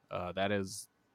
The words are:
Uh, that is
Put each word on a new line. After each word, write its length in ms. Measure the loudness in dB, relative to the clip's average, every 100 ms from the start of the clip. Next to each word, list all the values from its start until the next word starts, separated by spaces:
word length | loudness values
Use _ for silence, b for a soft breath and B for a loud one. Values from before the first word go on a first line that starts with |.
| -8
Uh, 220 | -6 -2
that 180 | 2 2
is 380 | 2 0 -6 -14 _ _